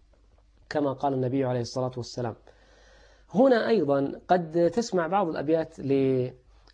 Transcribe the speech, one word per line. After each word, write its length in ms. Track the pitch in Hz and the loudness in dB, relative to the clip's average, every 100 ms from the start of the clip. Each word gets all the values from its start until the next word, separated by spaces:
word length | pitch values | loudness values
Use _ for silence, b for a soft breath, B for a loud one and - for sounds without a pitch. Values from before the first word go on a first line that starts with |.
| _ _ _ _ _ _ - | _ _ _ _ _ _ -8
كما 220 | 151 143 | -4 -2
قال 220 | 131 143 | -2 -2
النبي 300 | 131 127 139 | -2 -2 -2
عليه 160 | 127 123 | -2 -2
الصلاة 300 | 117 131 127 127 | -4 -6 -6 -6
والسلام. 380 | 113 - 120 101 - b b b b b b b _ | -10 -8 -8 -10 -18 b b b b b b b _
هنا 340 | 170 269 233 226 | 2 4 4 4
أيضا 520 | 226 143 139 139 - - | 2 2 2 0 -6 0
قد 420 | 180 165 165 170 | 0 2 2 2
تسمع 360 | 165 226 185 160 | 2 -2 -2 0
بعض 220 | 196 180 | 0 0
الأبيات 480 | 156 139 160 156 - 131 139 135 131 127 - b b b | -2 0 0 -2 -8 -2 0 2 0 -2 -8 b b b